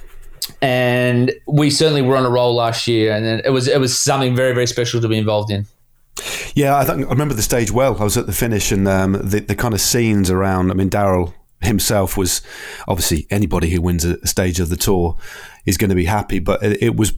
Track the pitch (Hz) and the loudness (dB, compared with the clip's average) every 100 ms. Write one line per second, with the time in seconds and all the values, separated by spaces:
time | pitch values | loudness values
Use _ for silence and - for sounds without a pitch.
0 | - - - - - - 135 123 123 123 | -16 -18 -18 -12 -12 -2 0 2 2 2
1 | 123 120 127 - - 143 147 143 156 147 | 2 2 2 -2 0 2 2 4 2 2
2 | 127 135 127 123 123 120 117 117 - 113 | 2 2 2 2 2 2 0 -2 0 2
3 | 110 107 110 113 - 131 123 143 127 - | 2 0 0 -2 0 0 2 2 0 0
4 | 143 139 127 123 131 123 120 - 117 117 | 0 0 2 2 2 2 0 -2 -2 0
5 | 117 110 107 107 107 101 101 _ _ _ | 0 0 0 0 0 -4 -4 _ _ _
6 | _ - - - - - 139 143 139 - | _ -14 -10 -10 -6 0 2 2 0 -2
7 | 135 131 147 110 - 131 110 107 135 98 | -2 0 0 -2 -2 0 0 2 2 0
8 | 104 117 110 95 117 104 - 101 98 95 | 0 -2 -2 -2 0 0 0 0 2 2
9 | 95 98 92 104 - 101 120 101 - 123 | 2 0 0 -4 -2 -4 -2 -2 0 0
10 | 113 104 92 92 95 92 92 92 95 101 | 2 2 2 2 0 0 0 0 0 2
11 | 101 92 85 - _ - 104 104 - 107 | 2 2 -2 -6 _ -6 -2 0 0 0
12 | 95 - 90 - - - - - - 92 | 0 0 -2 -2 -8 -18 -16 -14 -6 -4
13 | - 82 - 98 92 87 82 87 87 87 | 0 -2 -2 -2 0 0 0 0 0 0
14 | 85 87 - - 92 85 82 85 - 95 | 0 -2 -2 0 0 0 -2 -2 0 2
15 | 85 - - - - - - 98 107 90 | 2 -2 -6 -16 -20 -8 -2 0 2 2
16 | 87 107 - 98 85 95 107 104 117 110 | 2 0 -2 -4 0 0 0 0 0 2
17 | 107 | 0